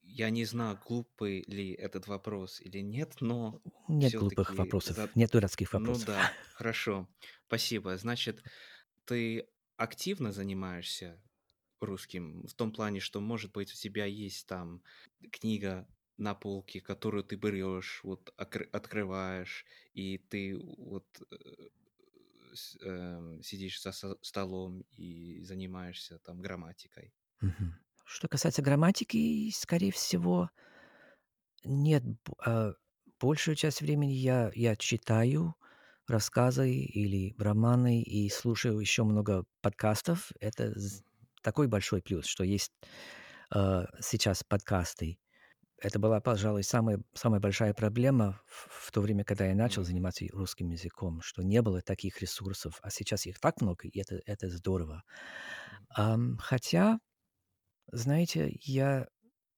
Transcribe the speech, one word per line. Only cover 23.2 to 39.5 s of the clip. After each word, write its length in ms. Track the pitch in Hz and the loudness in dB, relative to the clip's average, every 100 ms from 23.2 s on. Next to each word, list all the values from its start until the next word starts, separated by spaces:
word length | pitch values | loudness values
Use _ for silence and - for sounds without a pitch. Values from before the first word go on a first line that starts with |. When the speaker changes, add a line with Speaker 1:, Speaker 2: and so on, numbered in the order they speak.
| 82 80 | -12 -14
Speaker 1:
сидишь 400 | 80 98 95 - | -12 -10 -8 -8
за 100 | 98 | -10
со-, 260 | 95 98 95 | -10 -10 -10
столом 600 | - - 95 92 92 92 - | -10 -6 -6 -6 -8 -10 -16
и 500 | - 87 85 85 82 | -16 -14 -14 -14 -14
занимаешься 760 | 87 95 92 92 90 87 - 85 | -12 -10 -8 -8 -10 -12 -16 -16
там 200 | - 87 | -16 -12
грамматикой? 720 | 95 92 82 87 - - - _ _ _ | -10 -10 -12 -18 -20 -20 -20 _ _ _
Speaker 2:
Мгм. 380 | 101 82 90 87 _ _ | -2 -2 -6 -6 _ _
Что 240 | - - 165 | -16 -8 -4
касается 340 | 143 - - | 0 0 2
грамматики, 880 | 139 143 165 202 - 226 226 226 220 | 4 6 6 4 0 0 2 2 -2
скорее 420 | - - 170 196 | -4 0 0 2
всего, 580 | 190 - 180 175 180 175 _ - - - _ - _ _ _ _ _ | 0 0 2 4 2 0 _ -20 -20 -20 _ -20 _ _ _ _ _
нет. 400 | - 139 147 151 | -4 2 4 4
Б-, 140 | 123 113 - - - | 2 -6 -10 -6 0
э, 260 | 113 107 - _ _ _ _ | 2 2 -2 _ _ _ _
большую 360 | 123 151 - 151 | 2 2 2 2
часть 240 | 156 139 | 2 0
времени 300 | 147 147 143 | 0 2 2
я, 380 | 135 131 127 113 | 2 4 4 2
я 220 | - 117 107 | 2 2 2
читаю 800 | - 117 - 110 117 147 165 160 - - - _ - | 0 -2 4 4 6 4 0 -4 -16 -20 -20 _ 0
рассказы 640 | 113 - - 123 127 131 | 0 2 4 4 4 2
или 600 | 127 135 - 101 98 95 - | 2 -2 0 2 2 0 0
романы 640 | 104 104 113 123 123 117 | 2 6 6 6 6 4
и 260 | - 104 101 | 2 0 0
слушаю 480 | - 120 113 127 107 | 0 0 2 2 2
еще 240 | 104 - | 2 4
много 400 | 110 107 104 95 90 | 6 4 4 2 0